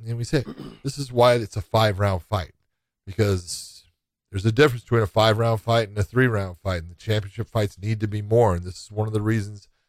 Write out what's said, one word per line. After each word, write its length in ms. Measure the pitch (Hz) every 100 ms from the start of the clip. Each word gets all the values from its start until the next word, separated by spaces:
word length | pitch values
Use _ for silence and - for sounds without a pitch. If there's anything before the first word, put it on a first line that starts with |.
and 120 | 113 120
we 60 |
say, 200 | 117 147 - -
<clears throat> 200 | 131 -
this 140 | 143 143
is 120 | 131
why 220 | 123 123
it's 240 | 120 104 107
a 40 |
five-round 600 | - 113 110 95 101 92
fight, 320 | - 101 76 _ _ _ _ _ -
because 760 | 95 104 95 87 - - - _ _ _ _ _
there's 140 | 98
a 60 | 107
difference 320 | 110 151 120
between 180 | - 117
a 60 | 104
five-round 540 | 110 110 110 113 110
fight 280 | - 117 104
and 80 | 104
a 60 |
three-round 540 | 95 120 127 107 95 87
fight, 240 | 95 90
and 80 | 82
the 40 |
championship 520 | 87 - 107 98 113 107
fights 300 | 113 101 -
need 200 | 101 107
to 80 | 110
be 140 | 107
more, 320 | 104 113 110
and 100 | 87
this 200 | 90 -
is 80 | -
one 160 | 104 110
of 60 |
the 80 | 107
reasons 460 | 107 113 101 104 _ _